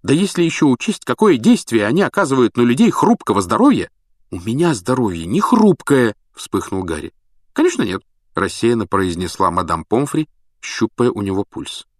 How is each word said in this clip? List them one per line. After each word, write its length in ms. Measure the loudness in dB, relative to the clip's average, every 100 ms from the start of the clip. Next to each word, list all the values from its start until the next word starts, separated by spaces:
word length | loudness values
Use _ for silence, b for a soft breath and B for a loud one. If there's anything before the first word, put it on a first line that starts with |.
Да 120 | 0
если 280 | 0 0 0
ещё 260 | -2 2 2
учесть, 360 | 2 -2 -6
какое 320 | -6 2 2 4
действие 500 | 4 2 2 0 2
они 160 | 2
оказывают 540 | 0 0 0 2 2 2
на 60 |
людей 280 | 0 4 2
хрупкого 520 | 4 2 2 0 -2
здоровья!» 480 | 0 2 2 2 -4 _ _ _ _
«У 100 | -12
меня 340 | -6 0 0
здоровье 520 | 0 -2 0 0 -4 -4
не 140 | -2
хрупкое!» 760 | 2 4 4 2 2 2 2 -2 _
вспыхнул 500 | -20 -6 -6 -4 -8
Гарри. 280 | -6 -8 -10 _ _ _ _
«Конечно 300 | -2 0 0
нет!» 200 | -4 -6 _ _ _
рассеянно 520 | -4 -4 -2 0 0 -2
произнесла 640 | -2 -2 -4 -8 -2 -2
мадам 340 | 0 -4 -6
Помфри, 440 | -2 -2 -2 -4 -6 _ _ _
щупая 480 | -14 -6 -6 0 -2
у 100 | -2
него 240 | -4 -4
пульс. 420 | -6 -12 -14 -16 -20